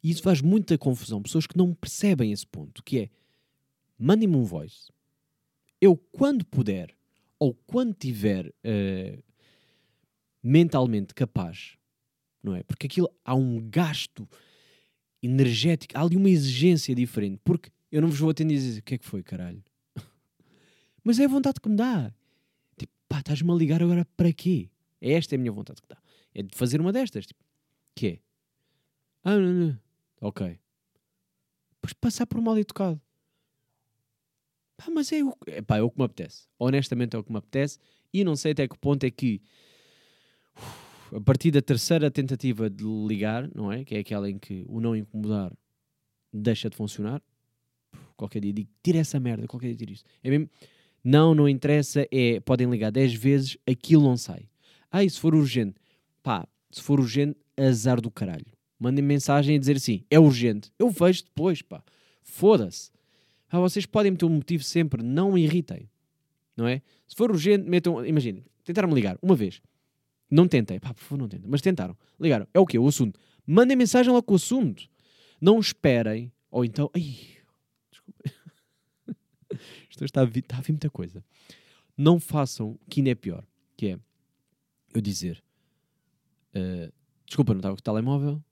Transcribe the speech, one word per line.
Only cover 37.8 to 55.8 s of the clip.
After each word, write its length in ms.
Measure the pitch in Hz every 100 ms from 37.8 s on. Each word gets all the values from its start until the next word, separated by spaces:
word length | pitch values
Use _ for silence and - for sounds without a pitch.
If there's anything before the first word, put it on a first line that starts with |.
| _ _ _
E 100 | 190
não 120 | 190 147
sei 160 | 156
até 160 | 147 135
que 100 | -
ponto 260 | 135 143
é 60 | 131
que, 320 | - 127 101 _ _ _ _ _ _ _ _ _ _ _ -
uf, 280 | - - - - -
a 60 | 110
partir 320 | 107 131 165
da 100 | 143
terceira 480 | - 123 - 165 147
tentativa 580 | 139 135 131 131 110 110
de 160 | 98 107 110 107
ligar, 420 | 107 107 113 139
não 160 | - 101
é? 140 | 110
Que 100 | 139
é 40 | 107
aquela 280 | 98 104 101
em 80 | 98
que 280 | - 95 87
o 120 | 113
não 160 | 117 113
incomodar 560 | 104 107 107 104 92 - _ _ _ _ _ _ _
deixa 360 | 104 107 110 113
de 80 | -
funcionar. 460 | 104 - 104 143 _ _ _ _ _ _ _ - - _
Qualquer 240 | 104 107
dia 120 | 101
digo, 180 | 101 101 _
"Tira 160 | - 165
essa 220 | 156 143
merda", 260 | 123 113 117
qualquer 220 | 123 123
dia 80 | 113
tiro 160 | 107
isto. 180 | 101 _ _
É 80 | 127
mesmo, 200 | 143 156 _ - _ _ _
"Não, 300 | 123 143 160
não 140 | 156 143
interessa", 580 | 135 143 147 139 147 139
é, 300 | 131 120 113
podem 280 | 110 127 123
ligar 220 | 120 107
dez 240 | 110 135
vezes, 420 | 113 127 139 135 -
aquilo 380 | - 127 - 160
não 140 | 143 123
sai. 320 | - 87 - _ _ _ _
"Ah, 140 | 180
e 60 | 196
se 100 | -
for 140 | 165 156
urgente?" 440 | 143 120 104 95